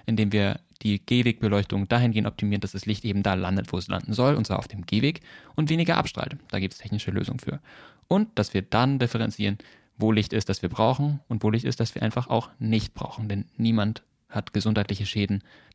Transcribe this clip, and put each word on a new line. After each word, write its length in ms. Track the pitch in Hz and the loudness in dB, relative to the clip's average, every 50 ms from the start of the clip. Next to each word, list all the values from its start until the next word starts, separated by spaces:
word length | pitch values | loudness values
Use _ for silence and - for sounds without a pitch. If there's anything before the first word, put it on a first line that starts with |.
| - | -4
indem 260 | - 113 107 107 101 | 0 0 2 2 2
wir 280 | 107 104 101 98 101 - _ _ _ - | 2 2 2 2 0 -4 _ _ _ -4
die 220 | - 107 101 101 - | -2 -2 -2 0 0
Gehwegbeleuchtung 840 | - 123 123 117 120 113 - 113 101 101 101 98 - 101 98 98 - | 2 2 4 4 2 2 0 0 2 2 2 0 0 -2 -2 0 2
dahingehend 400 | - 120 123 117 107 107 101 104 | 2 4 4 4 2 2 0 -2
optimieren, 320 | - - 104 104 101 101 | -2 -2 0 0 0 0
dass 120 | - - | -2 -4
das 140 | - 98 - | -6 -6 -4
Licht 180 | 104 104 - - | -4 -4 -2 -2
eben 180 | 104 98 101 | -2 0 0
da 120 | 98 101 95 | 2 2 2
landet, 380 | 92 92 92 95 101 - - | 0 0 0 0 0 -2 -2
wo 60 | - 92 | -4 -6
es 100 | - - | -4 -4
landen 260 | 92 92 - - 104 | -6 -4 -4 -2 0
soll, 200 | 120 123 139 143 | 2 4 4 4
und 120 | - 107 | 2 0
zwar 120 | - 95 - | 0 -2 -2
auf 100 | - - | -4 -6
dem 180 | - 95 90 | -10 -12 -4
Gehweg 340 | - - 110 131 147 170 - - - - - - - - | -2 0 2 2 0 -2 -4 -10 -20 -20 -20 -20 -8 -2
und 120 | - 156 151 | 0 0 2
weniger 280 | 160 170 165 165 165 | 2 2 2 2 2
abstrahlt. 400 | - - - - - - - 143 - - - | 2 0 -2 -4 -6 -6 -6 -8 -12 -10 -6
Da 80 | 101 98 | -4 -2
gibt's 200 | 95 - - - | -2 -4 -4 -8
technische 320 | - 104 107 107 - - | -6 -4 -4 -4 -2 -2
Lösungen 300 | 98 101 - - - 123 | -2 -2 -2 -2 -4 -6
für. 200 | - - - - - - - - - - - _ _ - | -6 -8 -8 -8 -10 -16 -20 -20 -20 -20 -20 _ _ 0
Und 200 | 180 202 220 220 - | 2 2 2 2 0
dass 180 | 107 101 - - | -2 0 0 0
wir 80 | 95 | -2
dann 360 | 92 - - 113 127 139 139 127 | -2 0 2 2 4 4 2 2
differenzieren, 600 | 123 117 - 113 113 107 - - 104 101 101 - - - - - _ _ _ - | 0 0 0 -2 -2 -2 -2 -2 -2 -2 -2 -4 -8 -16 -20 -20 _ _ _ 0
wo 140 | 107 110 | 2 4
Licht 200 | 110 107 104 - | 4 4 2 0
ist, 160 | - 110 - - | 0 -2 0 -2
das 140 | 101 - | -2 -2
wir 60 | - 85 | -4 -2
brauchen 520 | - - 110 120 127 - 143 147 147 139 - - | 0 2 2 2 4 2 0 0 0 -2 -4 -6
und 140 | 117 104 | -4 0
wo 80 | - 107 | 0 2
Licht 140 | 107 120 127 | 0 0 0
ist, 160 | 127 120 - | -2 -2 -2
das 140 | 117 - - | -2 -4 -2
wir 80 | - | -2
einfach 260 | 113 110 - 123 120 - | -2 -2 -2 -2 -2 0
auch 220 | 120 113 - - - - | -2 -2 -2 -4 -8 -6
nicht 360 | 110 110 113 107 107 - - | -2 0 0 0 0 -4 -8
brauchen. 340 | - - - - - 110 104 | -10 -10 -10 -8 -8 -6 -4
Denn 180 | 101 101 - - _ | -4 -6 -6 -6 _
niemand 460 | - 113 113 113 107 101 107 107 - _ _ _ _ _ - | -2 0 2 2 2 2 0 -2 -4 _ _ _ _ _ -8
hat 240 | - 110 - - | -6 -6 -4 -4
gesundheitliche 540 | - 104 95 110 107 107 101 - 98 95 104 | -2 -2 0 2 2 0 0 0 -2 -4 -4
Schäden 360 | - - 107 101 95 101 107 - - - - - - | -4 -2 -2 0 0 -2 -2 -4 -8 -20 -20 -20 -14